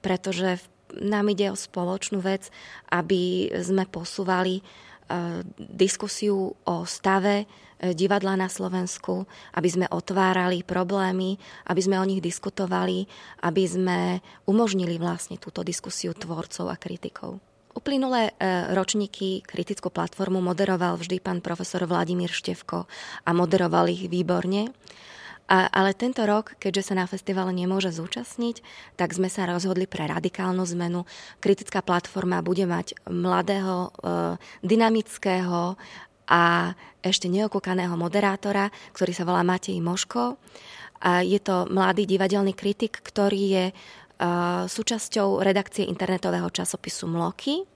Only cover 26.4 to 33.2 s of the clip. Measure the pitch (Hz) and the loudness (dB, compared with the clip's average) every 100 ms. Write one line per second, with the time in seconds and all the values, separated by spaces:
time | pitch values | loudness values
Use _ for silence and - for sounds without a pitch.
26.4 | 220 - 196 185 190 190 180 190 - 190 | 0 -4 -2 -2 0 0 0 -4 -4 -2
27.4 | 185 180 180 190 190 165 170 - 240 - | 0 0 0 0 0 -2 -6 -8 -10 -4
28.4 | 233 233 - - - - 175 180 185 208 | -4 -4 -14 -20 -20 -4 -2 2 0 0
29.4 | 180 175 185 185 185 - 151 165 175 - | 0 0 2 0 0 -2 -2 0 -2 -2
30.4 | 185 185 180 175 175 175 175 - - - | 0 0 0 0 0 -2 -4 -12 -18 -2
31.4 | - 196 - 196 - 175 - 190 180 175 | 2 2 2 -2 2 0 0 -4 0 0
32.4 | 170 180 185 175 175 - - 175 | 2 2 2 0 -4 -12 -6 -2